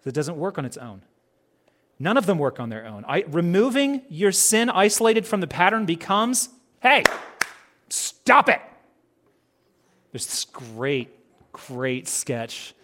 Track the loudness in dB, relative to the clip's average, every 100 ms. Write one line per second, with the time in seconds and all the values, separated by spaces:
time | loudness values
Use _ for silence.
0 | -6 -6 -4 -4 -6 -6 -8 -10 -16 -18
1 | -20 _ _ _ _ _ _ _ _ _
2 | 0 0 2 2 0 -2 -8 -8 -12 -16
3 | -4 -2 -2 -2 0 4 2 4 0 0
4 | -6 0 0 2 2 2 2 4 4 4
5 | 2 2 0 -2 -2 2 2 4 -2 -4
6 | 0 0 0 0 -4 _ _ _ 2 4
7 | 4 0 -12 -10 -10 -10 _ _ _ -8
8 | -8 -8 4 6 6 2 -2 -20 _ _
9 | _ _ _ _ _ _ _ _ _ _
10 | _ -12 -8 -8 -8 -12 -16 -6 -2 -2
11 | -4 _ _ _ _ -20 -14 -6 -4 -4
12 | -4 -6 -4 -6 -6 -12 -16 -20